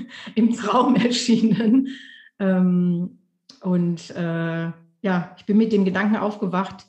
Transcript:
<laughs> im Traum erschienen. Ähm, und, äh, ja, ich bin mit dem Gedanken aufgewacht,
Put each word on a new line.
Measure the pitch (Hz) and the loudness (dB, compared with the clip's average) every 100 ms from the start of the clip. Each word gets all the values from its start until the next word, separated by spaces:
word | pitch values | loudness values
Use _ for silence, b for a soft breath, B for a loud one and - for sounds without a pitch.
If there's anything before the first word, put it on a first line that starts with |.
<laughs> | - - - | -6 -16 -6
im | - 226 | 0 0
Traum | 233 208 233 247 240 | 0 0 2 4 2
erschienen. | 240 - - 220 220 196 226 262 269 B B B B - | 2 0 2 2 4 2 4 2 2 B B B B -4
Ähm, | 196 185 185 180 180 175 180 - _ _ _ - | 0 2 2 2 2 0 -4 -10 _ _ _ -10
und, | 185 180 175 170 - | -2 0 0 -4 -8
äh, | - 170 165 165 165 165 - _ _ | -6 -4 -4 -4 -4 -6 -10 _ _
ja, | 202 180 170 - | -4 -2 -4 -10
ich | - | 0
bin | 208 | 2
mit | 220 | 2
dem | 208 | 2
Gedanken | 185 185 208 214 | 2 0 0 0
aufgewacht, | 208 208 196 180 190 - | -2 -4 -4 -4 -4 -10